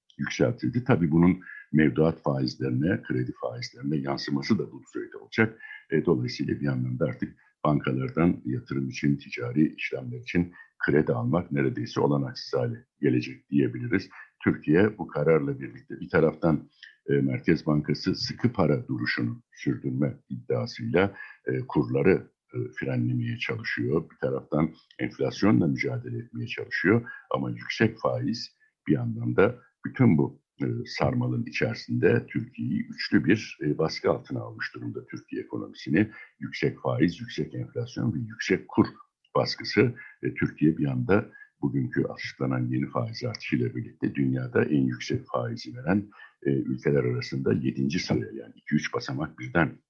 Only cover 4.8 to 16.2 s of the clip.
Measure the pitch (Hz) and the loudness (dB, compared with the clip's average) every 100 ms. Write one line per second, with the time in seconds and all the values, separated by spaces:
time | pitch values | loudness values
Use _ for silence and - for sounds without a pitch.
4.8 | - - - - - - 110 - - - | -14 -12 -12 -14 -6 0 0 0 -16 -18
5.8 | - 78 76 69 62 - - 65 71 65 | -2 0 2 2 0 -4 -4 -2 -2 -2
6.8 | 62 64 76 62 80 - _ _ 76 71 | -2 -2 -2 -2 -8 -10 _ _ 0 2
7.8 | 69 64 65 78 85 - - 64 - 67 | 0 -2 -2 2 2 2 -2 -6 -4 -4
8.8 | 65 62 71 69 - 62 60 65 80 - | -4 -2 0 0 -2 -8 -4 2 2 0
9.8 | - 65 64 - - 90 87 - - _ | -6 -6 -8 -10 -2 0 0 -4 -20 _
10.8 | - 73 78 73 120 87 87 71 67 62 | 2 4 4 0 2 0 0 0 0 0
11.8 | 60 - 69 71 65 64 - 69 87 58 | -4 0 2 2 0 -6 -4 -2 -2 -4
12.8 | - _ 71 64 - 65 _ 71 64 62 | -12 _ 2 2 0 -8 _ 2 2 0
13.8 | 123 90 - - - _ - 80 - 80 | -2 -2 -2 -10 -20 _ 0 0 4 4
14.8 | 107 - 80 73 73 80 71 65 65 58 | 4 2 -6 0 4 4 2 -4 -8 -14
15.8 | - - 82 87 | -14 -12 0 4